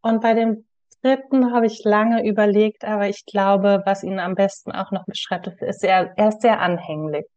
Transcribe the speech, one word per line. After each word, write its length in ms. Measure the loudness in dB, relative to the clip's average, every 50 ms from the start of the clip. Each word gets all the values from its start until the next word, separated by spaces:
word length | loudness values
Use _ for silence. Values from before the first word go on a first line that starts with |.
Und 220 | _ 0 0 2 2
bei 100 | 2 2
dem 320 | 2 2 0 -2 -4 -6 _ _ _ _ _ _ _ _
dritten 500 | 0 0 0 0 -2 2 2 2 2 2
habe 140 | 2 2
ich 160 | 2 0 -2 0
lange 420 | 2 2 2 2 2 0 0 0
überlegt, 580 | -2 0 2 2 2 4 2 2 2 0 _ -8
aber 220 | -6 -4 -2 -2 -4
ich 180 | -4 -8 -12
glaube, 560 | -6 -2 0 2 2 2 2 4 2 2 2 2
was 180 | -2 -2 -2 -4
ihn 160 | -8 -6 -6
am 160 | -4 -6 0
besten 380 | 0 0 0 0 -6 _ -12 -8
auch 200 | -8 -8 -6 -6
noch 120 | -8 -8
beschreibt, 440 | -8 -10 -12 -8 -8 -8 -8 -8 -12 -12 _
ist, 240 | -8 -8 -8 -4 0
er, 320 | 2 2 2 2 0 -2
er 120 | 0 0 0
ist 120 | 0 2
sehr 200 | 2 2 2 2
anhänglich. 680 | 0 -2 -2 -4 -6 -10 -10 -8 -6 -6 -6 -6 -8 -10 _